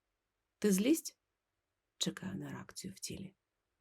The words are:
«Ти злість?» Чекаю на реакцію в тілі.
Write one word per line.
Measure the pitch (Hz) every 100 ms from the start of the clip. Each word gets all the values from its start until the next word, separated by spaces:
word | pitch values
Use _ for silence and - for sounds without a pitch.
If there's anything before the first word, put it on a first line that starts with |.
| _ _ _ _ _ _
«Ти | 208
злість?» | 190 226 320 - - _ _ _ _ _ _ _ -
Чекаю | - - 185 165
на | 143
реакцію | - - - 190
в | 190
тілі. | - - 190 - _ _ _ _